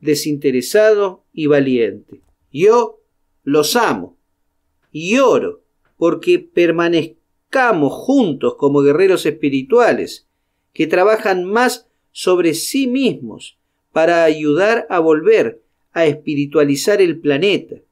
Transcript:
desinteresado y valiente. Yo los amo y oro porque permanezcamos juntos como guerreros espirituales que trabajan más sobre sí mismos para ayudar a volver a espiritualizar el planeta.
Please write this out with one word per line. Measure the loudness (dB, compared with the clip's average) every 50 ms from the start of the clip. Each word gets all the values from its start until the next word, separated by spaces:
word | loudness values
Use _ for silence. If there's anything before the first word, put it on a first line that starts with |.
desinteresado | -4 -4 -4 -2 -4 -6 -6 -4 -2 -2 -2 -2 -2 0 0 2 4 4 2 2 0 -4 -6 -10 _ _ -10
y | -4 -2
valiente. | 0 2 2 2 0 0 0 0 -2 -4 -8 -16 -20 -20 -20 _ _ _ _ _ _ -6
Yo | 0 2 2 4 2 0 -2 -6 _ _ _ _ _ _ _ _ _ -6
los | -2 0 0 0 0 0
amo | 0 0 0 -2 -4 -8 -14 _ _ _ _ _ _ _ _ _ _ _ _ _ _ _ _
y | -14 -8 -4 0 0 2
oro | 2 2 2 2 0 -4 -8 -12 _ _ _ _ _ _ _
porque | -2 -2 -2 -2 -2 0 0 0 0
permanezcamos | 0 -4 -2 0 0 2 2 0 0 0 0 -2 -2 -4 -10 _ _ _ _ _ _ _ -2 -2 0 0 0 0 0 -2 -2
juntos | -4 -4 0 2 2 2 0 -2 -2 -4 -4 -2
como | 0 0 0 2 2
guerreros | 2 4 4 4 2 2 2 0 0
espirituales | -4 -4 -4 -4 -4 -4 -4 -4 0 2 2 4 2 2 -2 -4 -8 -12 -18 _ _ _ _ _ _ _ _ _ _ _
que | -4 -4
trabajan | 0 2 2 2 2 2 0 0 -2 -2 -2 -4
más | -4 -2 0 0 -2 -2 -6 _ _ _ _ _ _
sobre | -12 -6 -2 0 0 2 2 0 -2
sí | -2 -6 -6 -4 -4 -2
mismos | -2 -2 -2 -2 -2 -4 -4 -10 -16 -16 -16 -20 -20 _ _ _ _ _ _ _ _ -2
para | 0 0 2 2 2 2
ayudar | 2 2 0 0 0 2 2 2 0 0 -2 -2 -4
a | -2 0
volver | 2 2 2 2 4 4 4 4 2 0 -4 -12 _ _ _ _ _ _ -4
a | -2 0
espiritualizar | 0 0 -2 -6 -6 -4 -4 -4 -2 0 0 2 2 0 -2 0 0 2 2
el | 2 0 0 -2
planeta. | -2 -2 -2 0 0 0 0 -2 -4 -8 -20 -20 _ _